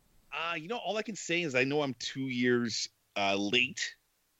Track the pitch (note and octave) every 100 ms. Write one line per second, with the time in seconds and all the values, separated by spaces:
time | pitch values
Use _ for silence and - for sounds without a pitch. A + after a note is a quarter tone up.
0 | _ _ _ D3 E3 E3+ E3 A#3+ F3 G#3+
1 | A3+ F#3+ - E3+ E3 B2+ C3+ D3 C#3+ A#2+
2 | - C3+ C3+ B2 B2 A#2+ A#2 - - _
3 | _ G2+ G2 G2+ G2+ B2 B2+ - - -
4 | _ _ _